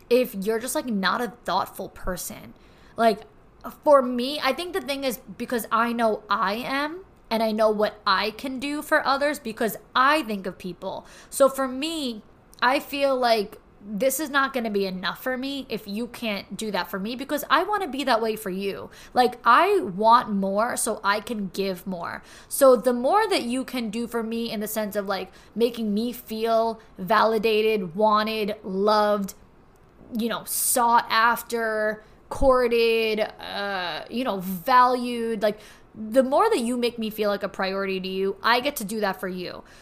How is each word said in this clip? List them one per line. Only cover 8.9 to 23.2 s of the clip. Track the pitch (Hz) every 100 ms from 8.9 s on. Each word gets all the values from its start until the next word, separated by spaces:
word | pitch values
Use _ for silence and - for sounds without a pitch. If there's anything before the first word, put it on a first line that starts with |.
| 302
others | - 269 285 294
because | 226 220 226 - - 247
I | 262 311
think | 220 202 185
of | 180
people. | 185 170 190 - - - -
So | - 269
for | 269 262
me, | 254 311 330 262 214 - - - -
I | 240 277
feel | - 277 277 262
like | 240 226 202 - _ -
this | 202 208 262 262
is | 302
not | 285 269
gonna | 262 226
be | 202 190
enough | 185 196 185
for | 262 254
me | 269 277 -
if | 220 -
you | 202 240
can't | - 233 202 - 190
do | 220
that | 190 175
for | 196
me, | 208 247
because | 269 294 -
I | 302
wanna | 381 415 359
be | 262
that | 269 220
way | 226 214
for | 196
you. | 185 196 175 - - -
Like, | 247 247 233
I | 233 262 359 403
want | 240 180 220 240 220
more | 196 190 196 240 247
so | 240 208
I | 196 214
can | 208 220 190
give | - 190 180
more. | 190 180 170 - - - -
So | - 269 240
the | 254
more | 240 262 403